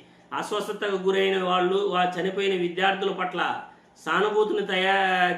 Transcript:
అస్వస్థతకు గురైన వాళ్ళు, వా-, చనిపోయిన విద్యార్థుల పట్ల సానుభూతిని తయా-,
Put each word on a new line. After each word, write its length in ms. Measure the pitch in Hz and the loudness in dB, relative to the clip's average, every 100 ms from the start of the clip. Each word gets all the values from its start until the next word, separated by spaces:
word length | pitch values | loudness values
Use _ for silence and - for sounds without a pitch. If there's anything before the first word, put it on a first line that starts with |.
| - - - | -16 -20 -10
అస్వస్థతకు 680 | 135 - 208 208 202 208 190 | -8 -4 -6 -6 -6 -4 -2
గురైన 320 | 185 190 196 190 | 0 2 2 2
వాళ్ళు, 360 | 185 180 180 190 202 | 0 2 2 2 0
వా-, 220 | 180 180 | 0 0
చనిపోయిన 420 | 175 180 190 196 190 | 0 -4 -2 -2 0
విద్యార్థుల 520 | 175 170 190 190 196 | -2 0 0 0 -2
పట్ల 280 | 185 180 175 151 - - - - - | -2 -4 -2 -2 -4 -8 -20 -20 -12
సానుభూతిని 640 | - 170 208 208 208 214 190 | -2 0 2 2 2 0 0
తయా-, 680 | 185 190 196 190 185 180 | 0 2 2 2 4 2